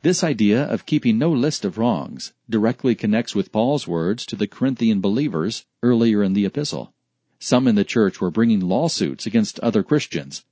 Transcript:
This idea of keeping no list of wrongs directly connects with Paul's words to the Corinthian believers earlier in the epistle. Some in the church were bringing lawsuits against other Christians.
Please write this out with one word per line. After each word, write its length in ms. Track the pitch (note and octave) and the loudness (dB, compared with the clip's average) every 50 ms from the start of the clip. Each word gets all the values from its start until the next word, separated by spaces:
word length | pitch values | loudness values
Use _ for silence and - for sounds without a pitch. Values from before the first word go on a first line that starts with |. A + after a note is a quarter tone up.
| - | 2
This 200 | D#3+ F3+ - - | 0 0 0 0
idea 400 | E3 C#3 G2+ A2 G2+ G#2 A#2+ C#3+ | -2 0 2 2 4 4 2 2
of 220 | - - F#2+ - | 0 -4 -6 -2
keeping 320 | - - D3+ - B2 A2 A2+ | -2 -2 0 2 2 2 2
no 140 | C#3 E3+ | 2 2
list 340 | E3 B2+ B2 D#3 D3+ - - | 2 2 0 0 -2 -2 -6
of 140 | G2 E2 G#2 | -6 -2 0
wrongs 520 | A2+ B2 A2 D#2 C2+ - - - - - _ _ _ - | 0 0 0 -2 -4 -8 -12 -14 -16 -16 _ _ _ -4
directly 460 | A#2 A2 G#2 A2+ A#2+ _ - C3 A2+ | -2 0 0 0 -2 _ -2 -2 -2
connects 400 | - - G#2+ G#2 A2+ A#2+ - - | 0 0 0 0 0 -2 -2 -4
with 180 | G2+ F#2+ - | -4 -4 -2
Paul's 360 | - G#2+ A2+ B2+ D3 C#3+ - - | 0 0 0 0 0 -2 -4 -4
words 400 | F2 E2 D#2+ F2 A2 A#2 - - | -4 -2 -2 -2 -2 -4 -6 -12
to 80 | - | -6
the 120 | G2 G#2 G2+ | -6 -6 -6
Corinthian 540 | - - B2+ C3+ C3 A2+ A#2 A2+ A2 G2 | -4 -4 -4 -4 -2 0 0 0 2 2
believers 640 | F#2+ G2+ G2+ B2 D3 C#3+ F#2+ D#2+ D#2+ G2+ A#2 - - _ _ _ | 0 0 0 0 -2 -2 -2 -2 -4 -4 -4 -8 -14 _ _ _
earlier 400 | - A#2+ B2 A2+ A#2 A#2 G#2+ G#2 | 0 2 4 4 4 4 4 2
in 120 | G2+ F#2+ F#2+ | 2 2 2
the 120 | G2+ G2+ | 0 0
epistle. 480 | F#2+ - - D3 - - C#2 A#1+ - _ _ _ _ _ _ _ _ _ _ | 0 -2 -4 -6 -6 -6 -8 -10 -12 _ _ _ _ _ _ _ _ _ _
Some 280 | - - C3+ B2 C3+ B2+ | -2 2 2 4 4 4
in 60 | A2 | 4
the 100 | G#2 G2 | 4 2
church 380 | - - A#2+ G#2+ F#2+ - - | 2 2 2 2 2 0 -2
were 80 | F#2+ F2+ | -4 -2
bringing 300 | D#2+ A2+ A2+ A#2 A2+ G2+ | 0 2 2 2 2 2
lawsuits 680 | F#2 F2+ F#2 A#2+ D#3 E3 - - F#2+ D2 C2 - - | 0 0 0 0 0 -2 0 -2 -2 -2 -4 -6 -10
against 340 | A2 G2 A#2 G#2+ G2+ - - | -2 0 0 0 0 -4 -4
other 220 | - A#2 G2 G#2+ | -4 0 0 0
Christians. 640 | F#2+ - D3 D3+ - - - E2 C#2+ C#2 C#2+ - _ _ | 0 2 0 0 0 -2 -8 -8 -8 -8 -16 -18 _ _